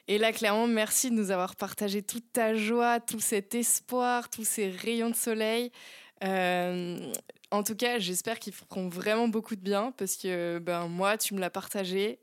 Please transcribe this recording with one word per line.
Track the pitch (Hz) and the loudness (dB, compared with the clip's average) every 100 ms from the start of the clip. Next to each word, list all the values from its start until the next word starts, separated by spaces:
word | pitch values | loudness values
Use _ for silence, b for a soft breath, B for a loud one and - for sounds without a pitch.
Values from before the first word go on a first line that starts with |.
| - | -2
et | 202 | 2
là, | 220 | 2
clairement, | 220 214 214 240 | 2 2 4 4
merci | 226 214 - 254 | 2 2 2 2
de | 226 | 2
nous | 196 | 2
avoir | 190 185 - | 2 0 -2
partagé | 196 - 208 202 | -6 -2 -2 -2
toute | 202 240 - | -4 -8 -4
ta | 254 220 | 0 2
joie, | 220 214 240 240 240 | 2 2 4 4 2
tout | 240 226 | 0 -4
cet | - 214 202 | 0 0 0
espoir, | 233 233 - - 247 247 247 233 | -2 2 0 0 0 2 0 -2
tous | - | -6
ces | 208 - 196 | -4 0 -2
rayons | 185 - 233 233 | -2 -2 0 0
de | 233 | 0
soleil. | - 220 214 226 240 B B B B - | 0 0 0 0 -2 B B B B -6
Euh, | 190 190 180 180 180 180 175 175 139 98 - - - | -2 2 2 2 0 -2 -4 -6 -6 -8 -10 -18 -2
en | 208 | 0
tout | 202 | 0
cas, | 214 240 240 | 0 0 0
j'espère | 180 180 - 226 | 0 -2 -2 -6
qu'ils | - | -8
feront | - - 196 185 | -14 -10 -6 -4
vraiment | 175 208 220 233 | -2 0 2 2
beaucoup | 220 220 208 | 0 -2 -6
de | |
bien | 190 202 233 | 0 0 0
parce | 262 190 - | -4 -4 -4
que, | 190 180 175 170 | -2 -2 -2 -2
ben, | 170 170 170 | -2 -2 -2
moi, | 175 196 214 | 0 2 2
tu | - | 0
me | 196 | 0
l'as | 180 | -2
partagé. | 190 - 208 190 190 208 240 | -4 -6 -4 -2 0 -2 -4